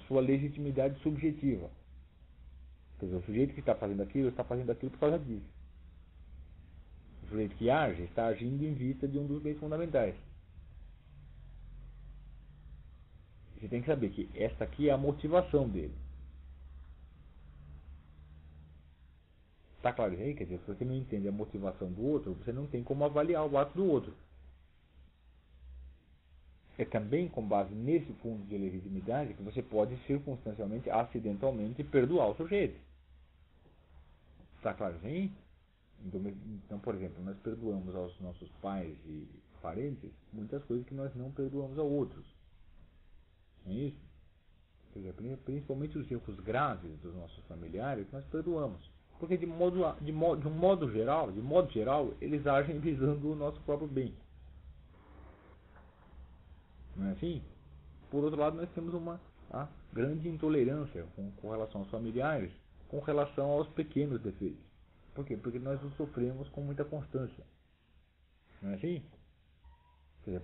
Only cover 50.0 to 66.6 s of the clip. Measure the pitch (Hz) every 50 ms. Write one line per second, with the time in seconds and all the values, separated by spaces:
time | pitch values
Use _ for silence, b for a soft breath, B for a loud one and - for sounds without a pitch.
50 | 147 151 156 156 160 170 156 151 139 151 156 160 175 190 196 175 156 127 107 107
51 | 110 127 147 160 - 104 92 104 117 135 151 180 175 - - 113 107 123 139 151
52 | 139 113 - - - 143 151 147 143 143 135 139 143 151 160 151 147 165 147 131
53 | 135 147 147 147 143 151 156 151 143 147 147 - - - 147 147 156 147 135 135
54 | 131 104 90 - - - - - - - - - - - - - - - - -
55 | - - - - - - - - - - - - - - - - - - - -
56 | - - - - - - - - - - - - - - - - - - - 190
57 | 196 196 185 - 160 175 170 135 - - - - - - - - - - - -
58 | - - - 143 143 151 156 147 147 151 156 165 175 175 - 185 165 170 170 175
59 | 165 170 170 180 - - - - - - - 123 143 151 - - - - - 113
60 | 120 143 156 160 156 170 160 156 156 156 156 147 120 123 139 151 143 - - 87
61 | 85 87 - - 98 101 98 - - 107 110 110 110 110 - 101 98 98 - 110
62 | 117 113 110 123 131 151 156 131 95 85 - - - - - - - - - 123
63 | - - 143 147 143 143 - - 139 143 143 147 156 151 - - 151 156 - 135
64 | 147 143 131 107 110 104 95 - 98 87 78 - - - - - - - - -
65 | - - - 143 139 - 120 101 - 123 117 123 127 135 139 131 139 143 139 -
66 | 151 143 - 123 120 123 131 131 139 - - 147